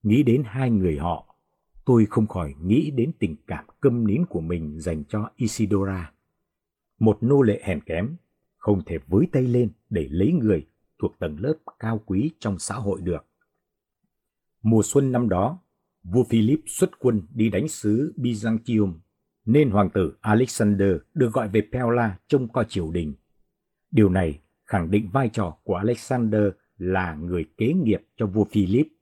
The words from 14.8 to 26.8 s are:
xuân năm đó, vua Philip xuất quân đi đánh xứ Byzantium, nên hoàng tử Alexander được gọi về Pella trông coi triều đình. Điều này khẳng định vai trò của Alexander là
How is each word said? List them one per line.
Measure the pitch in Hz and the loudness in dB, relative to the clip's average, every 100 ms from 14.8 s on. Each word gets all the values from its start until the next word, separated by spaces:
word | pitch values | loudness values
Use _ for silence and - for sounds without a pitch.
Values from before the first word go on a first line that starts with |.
xuân | - 139 135 | 4 2 2
năm | 123 120 | 0 0
đó, | 90 110 180 _ _ _ _ | 0 0 -4 _ _ _ _
vua | 87 110 | -2 0
Philip | 123 113 110 151 - | 2 2 2 0 -4
xuất | - 185 - | -2 -2 0
quân | 123 110 82 | 0 0 -4
đi | 117 113 | -2 0
đánh | 95 156 | 0 -4
xứ | - 107 110 156 - | -4 -2 0 -2 -4
Byzantium, | 123 110 113 113 117 110 98 82 _ _ _ _ 107 | -4 -2 -2 -4 0 0 0 -4 _ _ _ _ 2
nên | 139 143 | 4 4
hoàng | 101 95 | 2 0
tử | 95 82 - | 0 -2 -4
Alexander | 110 107 127 - 107 98 98 85 _ | 0 2 2 0 0 4 2 0 _
được | 160 120 | -2 0
gọi | 120 110 | 0 0
về | 107 104 | 0 0
Pella | 123 120 120 113 95 _ | -4 0 0 0 -4 _
trông | 143 120 | -2 0
coi | 131 107 | -4 -2
triều | 98 80 | -4 -4
đình. | 85 78 69 _ _ _ _ _ _ _ | -4 -6 -10 _ _ _ _ _ _ _
Điều | 131 101 | 4 4
này | 92 85 71 _ _ | 4 -2 -6 _ _
khẳng | _ 101 85 | _ -4 0
định | 104 104 | -2 0
vai | 120 123 | -2 -2
trò | 113 90 - | -4 -6 -8
của | - 92 | -6 -2
Alexander | 107 120 - 127 113 107 101 - _ | -2 -4 -4 -2 0 2 0 -2 _
là | _ | _